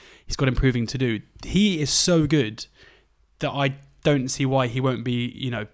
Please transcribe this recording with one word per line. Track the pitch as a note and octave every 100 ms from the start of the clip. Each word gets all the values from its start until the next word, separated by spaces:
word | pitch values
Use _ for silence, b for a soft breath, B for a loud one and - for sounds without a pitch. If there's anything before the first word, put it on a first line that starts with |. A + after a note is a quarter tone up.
| b b b
he's |
got | - C3
improving | B2 C3 A#2+ A2+
to | B2
do. | B2 G#2+ - -
He | - F#3 G#3 D#3+
is | C#3+
so | - - E3+ D3
good | D#3 G#2+ A2+ - b b b b _ _ -
that | C#3+
I | C3+ C#3 C#3 - _
don't | D3+ C#3+ B2+
see | -
why | C3 C3+ B2
he | B2+
won't | C3 A#2
be, | A#2+ A#2+ A#2+
you | - B2+
know, | A#2 G#2+